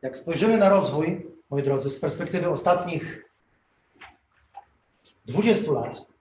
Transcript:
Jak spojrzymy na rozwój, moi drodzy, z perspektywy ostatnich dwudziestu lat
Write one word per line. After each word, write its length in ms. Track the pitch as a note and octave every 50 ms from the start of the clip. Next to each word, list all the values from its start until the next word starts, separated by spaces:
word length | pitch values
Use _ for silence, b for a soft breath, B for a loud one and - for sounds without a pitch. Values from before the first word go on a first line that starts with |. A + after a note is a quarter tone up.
Jak 160 | - C3 B2+ -
spojrzymy 400 | - - E3+ D3 F#3+ A3 A3+ A3
na 120 | G3+ F#3+
rozwój, 580 | G3 G3 - - C3 D3 D#3 E3 - - - - - - _ _
moi 140 | C#3 C#3+ C#3
drodzy, 260 | C3+ C#3 C3+ C3+ C#3
z 100 | C3+ -
perspektywy 500 | - D3+ - - F3 - - F#3 F3 F3
ostatnich 760 | F3 - - F3+ F3+ F3+ F3 F3 E3+ D#3+ - - - - - _ _ _ _ _ _ _ _ _ _ _ _ _ _ _ - - _ _ _ _ _ _ _ _ _ - - _ _ _ _ _ _ _ _ _ _ _ _
dwudziestu 480 | - A#2+ E3 G#3+ A#3 G#3+ - - D#3+ D3
lat 320 | - - - - - - _ _ _